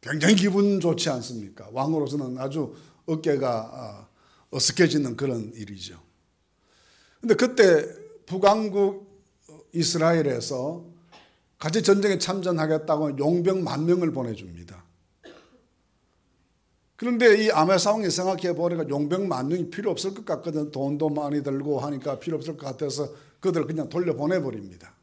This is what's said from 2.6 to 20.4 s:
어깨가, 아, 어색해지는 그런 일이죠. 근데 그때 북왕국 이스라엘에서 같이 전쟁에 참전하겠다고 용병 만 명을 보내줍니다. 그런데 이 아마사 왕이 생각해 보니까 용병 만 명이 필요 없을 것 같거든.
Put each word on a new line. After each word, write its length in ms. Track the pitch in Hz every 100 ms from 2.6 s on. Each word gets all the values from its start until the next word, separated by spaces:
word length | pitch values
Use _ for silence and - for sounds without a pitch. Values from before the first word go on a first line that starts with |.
| 131 - - _ -
어깨가, 640 | 160 160 143 131 117 110
아, 360 | 131 117 101 104 _ _ _ _
어색해지는 680 | 131 - - 170 147 135 113
그런 380 | 135 120 110 117
일이죠. 440 | 101 98 87 85 _ _ _ _ _ _ _ _ _ _ _ _
근데 140 | 233 220
그때 520 | 247 254 196 160 - - - - -
북왕국 960 | 185 196 214 214 196 196 196 - - _ _ _ - _
이스라엘에서 1120 | 170 165 170 160 170 143 120 - 131 135 170 - - _ - _ _ _ _
같이 240 | 156 190
전쟁에 340 | - 196 202 190
참전하겠다고 1000 | - 196 185 170 156 156 156 151 151 135
용병 440 | 143 175 175 190
만 220 | 170 135 165
명을 260 | 180 170
보내줍니다. 720 | 131 120 104 95 85 87 92 _ _ _ _ - - _ _ _ _ _ _ _ _ _ _ _ _ _ _ _ _
그런데 500 | 233 233 240 214 214
이 60 |
아마사 400 | 160 160 190 190
왕이 180 | 214 196
생각해 440 | 156 185 185 180
보니까 360 | 165 175 170 143
용병 380 | 139 147 180 196
만 200 | 131 135
명이 220 | 180 165
필요 220 | - 208
없을 220 | 175 190
것 120 | 196 214
같거든. 460 | 160